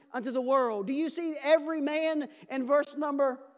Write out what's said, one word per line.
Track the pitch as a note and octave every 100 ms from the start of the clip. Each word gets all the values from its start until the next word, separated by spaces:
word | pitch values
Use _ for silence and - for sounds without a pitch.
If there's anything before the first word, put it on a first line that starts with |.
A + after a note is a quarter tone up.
| _
unto | B3 A#3+
the | B3+
world." | B3+ C4+ B3 G#3 G3
Do |
you | C4+ D#4+
see | - E4+ D4
every | C#4 D#4+ D4+ D#4+
man | C#4+ D4+ D#4+ D4+ C#4+ - -
in | C4+ B3+
verse | C#4+ C#4+ D4
number | D4 C#4+ C#4 C4 -